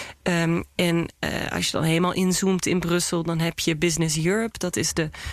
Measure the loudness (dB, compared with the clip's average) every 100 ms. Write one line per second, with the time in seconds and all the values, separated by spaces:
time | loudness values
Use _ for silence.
0 | -10 -8 -2 0 2 0 -2 -2 2 2
1 | -2 -6 -6 -4 -4 -2 -2 0 2 4
2 | 2 2 2 2 2 2 2 0 0 0
3 | 0 -2 0 0 0 -2 -2 2 2 2
4 | 0 0 2 0 -2 -4 -4 -2 -2 0
5 | -2 -4 -12